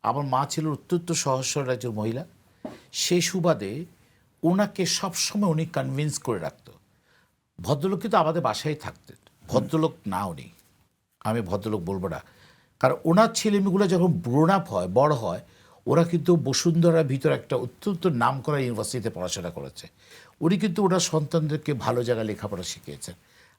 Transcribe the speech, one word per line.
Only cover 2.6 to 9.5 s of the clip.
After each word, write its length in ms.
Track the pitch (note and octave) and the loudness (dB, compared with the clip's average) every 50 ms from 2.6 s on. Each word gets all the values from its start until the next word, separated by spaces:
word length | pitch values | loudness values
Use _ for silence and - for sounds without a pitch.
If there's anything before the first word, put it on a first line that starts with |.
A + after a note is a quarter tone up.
| _ - - - - _ | _ -16 -16 -16 -20 _
সেই 300 | - - - - F3 F3+ | -6 -4 0 2 2 2
সুবাদে 640 | E3 - - F#3+ E3 F3 D#3 A2 G#2+ F#2+ A2 C#3+ F3 - - _ _ _ _ _ _ _ _ _ - | 2 0 -2 0 2 2 2 2 -2 -6 -6 -8 -10 -12 -16 _ _ _ _ _ _ _ _ _ 0
ওনাকে 420 | D#3+ F3+ F#3+ G#3 G3 - - F#3 | 2 4 4 2 0 0 -2 -2
সবসময় 640 | E3+ - - - F#3+ F3 - - - - G#3 G#3 F#3 | 0 0 -2 -4 -6 -4 -4 -4 -2 0 0 2 2
উনি 160 | D#3+ D#3 D#3+ | 2 0 -2
কনভিন্স 540 | D#3+ - C#3+ C3 C3 C3+ C3+ D3+ D3+ C#3 - | -2 -2 -4 -4 -2 -2 -2 -2 -2 -2 -4
করে 200 | - - A#2 F#2 | -4 -4 -4 -2
রাখত। 320 | E2 C#2+ - _ _ - - - _ _ _ _ _ _ _ _ _ _ _ _ _ _ _ - | -4 -8 -10 _ _ -20 -20 -20 _ _ _ _ _ _ _ _ _ _ _ _ _ _ _ -10
ভদ্রলোক 380 | F2+ F#2+ D3 C#3 D3 F#3+ G3+ - | -2 -2 -2 0 0 -2 -2 -2
কিন্তু 180 | - A3+ A3+ | -2 2 2
আমাদের 240 | G3 D#3+ D#3 D#3+ E3+ | 4 4 4 0 0
বাসায় 340 | - A#2 A2 - - D3+ D3+ | 0 -2 -2 -2 -4 -4 -4
থাকতেন, 420 | D3 - - - _ _ - - _ _ - _ _ - | -4 -8 -14 -14 _ _ -20 -20 _ _ -20 _ _ -12
ভদ্রলোক 460 | - | 0